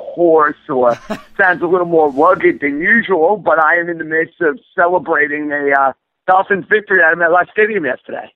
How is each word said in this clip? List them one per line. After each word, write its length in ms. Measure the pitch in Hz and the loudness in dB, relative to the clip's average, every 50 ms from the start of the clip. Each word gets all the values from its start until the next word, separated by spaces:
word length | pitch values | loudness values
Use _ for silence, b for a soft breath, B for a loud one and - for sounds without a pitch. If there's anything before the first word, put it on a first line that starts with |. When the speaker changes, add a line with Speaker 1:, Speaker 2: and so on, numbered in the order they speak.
| - - - | -8 -8 -4
Speaker 1:
hoarse 420 | 156 175 170 160 156 151 147 147 _ _ - | 0 2 4 4 4 4 2 -2 _ _ -6
or 300 | 139 127 127 120 117 - - - 220 | -2 0 2 2 0 -2 -6 -12 -12
Speaker 2:
<laughs> 200 | - - - - - | -12 -12 -10 -2 0
Speaker 1:
sounds 240 | 196 185 175 - | 2 2 2 0
a 40 | 175 | -2
little 200 | 165 180 185 175 | 0 0 0 0
more 240 | 175 170 160 156 147 | 2 2 2 2 2
rugged 500 | 131 135 156 180 190 165 165 175 156 - | 2 2 2 2 2 2 2 0 0 0
than 220 | 143 143 143 147 | -4 -6 -4 -2
usual, 560 | 170 202 226 233 214 - 190 165 160 175 208 196 | -2 0 0 0 0 -2 0 0 2 0 0 0
but 200 | 165 170 156 160 | 0 0 2 2
I 200 | 156 151 170 175 | 2 2 2 0
am 100 | 170 175 | -2 -4
in 80 | 170 | -6
the 80 | 165 160 | -8 -8
midst 380 | 156 160 160 165 160 _ - | -6 -4 -4 -4 -4 _ -4
of 180 | 175 151 139 - _ _ - | -2 -2 -2 -4 _ _ -2
celebrating 760 | 185 175 175 180 175 135 151 160 147 147 147 147 151 151 147 | 0 0 2 2 -2 -2 -2 -2 0 0 -2 -2 -6 -6 -6
a, 200 | 143 143 143 143 | -4 -2 -2 0
uh, 200 | 143 139 139 135 127 _ _ _ _ _ - | 0 0 0 -2 -2 _ _ _ _ _ -2
Dolphins 400 | - 185 190 190 - 202 185 - - | 0 0 0 2 0 -2 -4 -2 -2
victory 340 | 214 214 208 - 196 180 | -2 -2 0 0 0 2
at 140 | 165 160 165 | 2 2 2
MetLife 340 | 170 175 160 170 180 175 - | 0 0 2 2 0 0 -2
Stadium 360 | - - 214 214 220 196 151 | -2 -2 -2 0 -2 -4 -4
yesterday. 440 | 127 127 - _ - 117 123 120 - _ | -4 -6 -8 _ -14 -14 -14 -14 -16 _